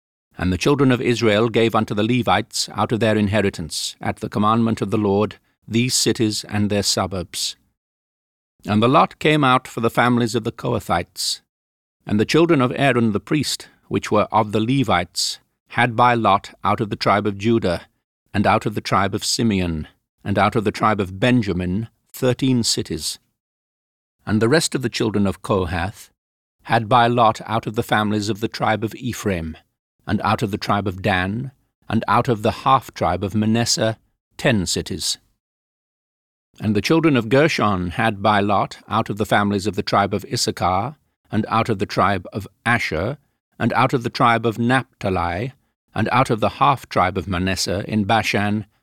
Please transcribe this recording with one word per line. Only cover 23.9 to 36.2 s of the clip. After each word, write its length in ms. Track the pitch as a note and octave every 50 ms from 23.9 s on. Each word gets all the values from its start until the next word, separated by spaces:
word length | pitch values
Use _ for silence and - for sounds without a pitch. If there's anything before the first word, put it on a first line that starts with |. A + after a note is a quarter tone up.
| _ _ _ _ _ _ _
And 160 | - G#2 A2
the 80 | A2+ A#2
rest 280 | C#3+ E3 - - -
of 60 | D3 B2+
the 60 | A#2
children 380 | - - B2+ A2+ G2+ G#2+ G2+
of 160 | F#2+ F2+ - -
Kohath 680 | - A2+ F#2+ F2+ F2 F#2 E2+ E2+ G2 - - - - _ _ _ _ _ _ _ _ _ _ _
had 260 | - - A#2 A#2 G#2
by 200 | B2+ A#2+ A#2 A#2+
lot 320 | A#2+ B2 A2+ A2 A2+ - -
out 220 | - A2 A2+ -
of 80 | A#2+ G#2+
the 80 | A#2 A2+
families 460 | - B2 G#2+ G#2+ G#2 G#2 G#2+ G2+ G#2
of 100 | A2 G2
the 80 | A2+
tribe 380 | A2 - - B2 A2 A2 G#2 A2
of 100 | G#2+ -
Ephraim, 600 | - - B2 G#2+ - - G#2+ F#2+ E2+ E2 D#2+ D#2+ - - _ _ _ _ _ _ _ _
and 140 | - - G#2
out 220 | - G2 A2 - B2
of 100 | G2+ G2+
the 60 | -
tribe 280 | - - G#2 G2+ G2
of 160 | G2+ F2+ F#2 F#2
Dan, 480 | G#2+ F#2+ F2+ F#2 F#2 G2+ A#2+ C3+ C3+ - _ _ _ _ _ _ -
and 160 | - A2+ -
out 220 | - G2+ A#2 A#2+ -
of 140 | A#2+ G#2 G#2+
the 200 | A2 F#2+ - -
half 320 | C#3 C3+ C3 - - -
tribe 300 | - G#2+ E2 F2 F2+ G2+
of 100 | F#2+ G2
Manasseh, 640 | G#2+ G#2+ A2 A2 A#2 A#2+ - - - A2+ A2 A2+ - _ _ _ _ _ _ _
ten 280 | - - D#3 A#2+ G#2 F2
cities. 540 | - - F#2 E2+ - G2 D#2+ - - - - _ _ _ _ _ _ _ _ _ _ _ _ _ _ _ _ _ _ _ _